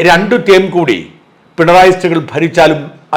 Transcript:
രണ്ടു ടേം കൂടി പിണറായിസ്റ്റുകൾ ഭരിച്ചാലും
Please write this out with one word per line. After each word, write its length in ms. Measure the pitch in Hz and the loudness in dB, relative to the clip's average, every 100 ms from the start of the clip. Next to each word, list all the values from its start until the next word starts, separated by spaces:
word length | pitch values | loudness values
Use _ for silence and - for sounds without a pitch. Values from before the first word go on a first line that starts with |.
| 165 | 0
രണ്ടു 280 | 170 208 247 202 | 0 0 -2 2
ടേം 160 | 190 190 170 | 2 2 -2
കൂടി 220 | 151 92 87 _ _ _ _ - | -2 -4 -8 _ _ _ _ -4
പിണറായിസ്റ്റുകൾ 640 | 160 180 185 185 175 165 139 | 2 4 4 2 -2 -4 -6
ഭരിച്ചാലും 500 | 147 165 170 156 151 143 - - | -6 -4 0 0 0 -8 -18 -4